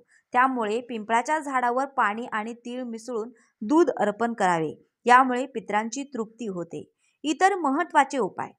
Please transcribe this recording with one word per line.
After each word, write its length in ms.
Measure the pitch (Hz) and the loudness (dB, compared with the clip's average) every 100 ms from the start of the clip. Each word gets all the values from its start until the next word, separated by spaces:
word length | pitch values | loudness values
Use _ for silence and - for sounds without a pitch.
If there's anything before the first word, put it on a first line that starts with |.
| _ _ _ | _ _ _
त्यामुळे 460 | 247 262 254 214 226 | 2 2 2 -2 -4
पिंपळाच्या 560 | 247 233 214 226 254 311 | -6 -8 0 0 2 -2
झाडावर 460 | 285 262 247 247 269 | 0 0 0 0 -2
पाणी 400 | 262 214 214 247 | 0 0 -2 -6
आणि 220 | 220 220 | -6 -6
तीळ 300 | 240 240 247 | -10 -10 -8
मिसळून 460 | 247 226 226 240 240 - _ - | -8 -10 -8 -8 -8 -14 _ -8
दूध 280 | 214 302 302 | 2 4 4
अर्पण 440 | - 202 208 233 | 2 -2 0 -2
करावे, 400 | 233 190 170 156 - _ _ 233 | 0 0 2 0 -6 _ _ 6
यामुळे 400 | 247 262 247 269 | 6 6 0 -4
पितरांची 580 | 226 190 208 226 269 | -8 -4 -2 -2 -8
तृप्ती 440 | 277 247 220 226 233 | -8 -8 -10 -8 -8
होते. 420 | 180 170 151 - _ _ _ | -8 -8 -12 -16 _ _ _
इतर 320 | 294 311 370 392 | -4 2 2 2
महत्त्वाचे 640 | 294 269 330 320 294 285 | 0 0 2 2 2 0
उपाय. 320 | 185 - - | -4 -4 -12